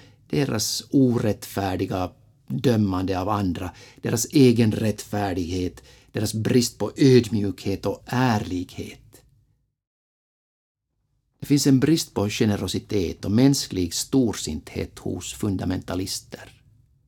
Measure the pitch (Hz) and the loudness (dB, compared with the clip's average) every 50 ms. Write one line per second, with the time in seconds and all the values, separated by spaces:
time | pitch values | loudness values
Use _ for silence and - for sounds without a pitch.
0 | - - - _ _ - - 147 139 135 123 107 - - - - - - - 139 | -14 -20 -20 _ _ -6 -2 -2 -2 0 -2 -2 -4 -4 -4 -6 -6 -2 2 2
1 | 131 123 113 120 120 107 98 - - - - - 98 95 95 - 98 92 101 92 | 4 4 2 2 0 0 -2 -2 -4 -8 -6 -4 -2 -2 -2 -2 -4 -2 -2 -4
2 | 92 90 - _ _ _ _ _ _ - 131 139 110 139 117 107 107 98 92 90 | -4 -4 -6 _ _ _ _ _ _ -8 -6 -2 2 2 4 4 2 2 2 0
3 | 92 92 95 90 92 101 107 101 101 90 82 - 92 90 - - - - - _ | -2 -2 -2 -2 -2 -2 -2 0 0 -2 -2 -4 -6 -10 -12 -14 -20 -20 -16 _
4 | - 117 117 113 - - - 151 131 123 117 117 117 107 104 - 113 107 104 - | -6 -2 -2 -2 -2 2 4 6 6 8 6 6 4 2 2 0 -2 -2 -4 -4
5 | - - - 104 101 98 90 92 87 82 92 92 90 90 - - - - - - | -8 -8 -6 -4 -4 -2 -4 -4 -4 -4 -4 -4 -4 -6 -8 -10 -20 -20 -20 -20
6 | _ _ - 110 107 107 - 110 107 - - 127 120 - - - 104 - - - | _ _ -6 -4 -4 -4 -2 -2 0 2 2 2 2 0 -2 -6 -8 -6 0 4
7 | 151 135 127 123 117 - 117 104 101 98 92 - - 104 98 92 - 101 92 - | 6 8 8 8 6 4 0 -2 -2 -2 -4 -6 -6 -6 -6 -4 -4 -4 -6 -6
8 | - - 127 123 131 127 110 104 107 101 92 90 90 - - - 104 107 - - | -8 -6 -2 0 2 2 2 0 -2 -4 -6 -6 -8 -8 -12 -14 -14 -14 -16 -20
9 | - - _ - _ _ _ _ _ _ _ _ _ _ _ _ _ _ _ _ | -20 -20 _ -20 _ _ _ _ _ _ _ _ _ _ _ _ _ _ _ _
10 | _ _ _ _ _ _ _ _ _ _ _ _ _ _ _ _ _ _ _ _ | _ _ _ _ _ _ _ _ _ _ _ _ _ _ _ _ _ _ _ _
11 | _ _ _ _ _ _ _ - - - 143 143 - 147 135 127 131 143 160 156 | _ _ _ _ _ _ _ -10 -2 0 2 2 4 4 4 4 6 4 2 2
12 | - - - 101 101 104 107 - 120 107 101 95 101 95 - 95 - - 107 101 | 0 -2 -4 -4 -2 -2 0 0 2 2 2 0 -2 -4 -4 -6 -6 -4 -2 -2
13 | 87 80 - - - - 101 117 131 139 139 131 - - - 92 90 80 - - | -2 -2 -4 -6 -4 0 2 4 4 4 4 2 -2 -4 -4 -4 -4 -4 -4 -6
14 | - - - 135 127 107 90 - - - 76 78 - - - 95 90 - - - | -6 -2 0 0 2 0 -2 -4 -6 -8 -8 -8 -10 -10 -8 -8 -8 -8 -10 -12
15 | - - 95 87 - - - - - 107 95 - 90 92 90 90 90 - 87 92 | -8 -8 -8 -8 -8 -12 -10 -6 -4 -2 -2 -2 -2 -4 -4 -4 -6 -6 -6 -6
16 | 95 - - - - - - - - - - _ _ _ _ _ _ _ _ _ | -6 -6 -8 -10 -12 -14 -18 -18 -18 -20 -20 _ _ _ _ _ _ _ _ _
17 | _ | _